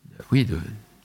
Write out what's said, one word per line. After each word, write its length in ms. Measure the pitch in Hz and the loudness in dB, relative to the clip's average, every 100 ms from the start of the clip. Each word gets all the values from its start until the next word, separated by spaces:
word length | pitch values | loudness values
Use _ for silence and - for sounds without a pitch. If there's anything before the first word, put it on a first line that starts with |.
| - - - | -20 -20 0
oui, 120 | 131 | 2
de, 140 | 110 80 80 110 - _ | 2 -2 -6 -12 -18 _